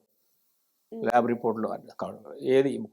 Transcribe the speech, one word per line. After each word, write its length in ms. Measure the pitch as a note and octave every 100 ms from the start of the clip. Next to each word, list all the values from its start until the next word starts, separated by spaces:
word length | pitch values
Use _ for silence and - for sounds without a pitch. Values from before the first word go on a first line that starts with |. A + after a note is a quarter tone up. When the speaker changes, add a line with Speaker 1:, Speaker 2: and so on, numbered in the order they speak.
| _ _ _ _ _ _ _ _ _
Speaker 1:
Hmm. 100 | A3+
Speaker 2:
ల్యాబ్ 240 | G#3 A#2+ A#2+
రిపోర్ట్లో 420 | A#2+ A#2+ A2 G#2+
అది 180 | G2+ - -
కా-, 360 | F#2 - - -
ఏది 380 | C3+ C3 C#3 A2+ A2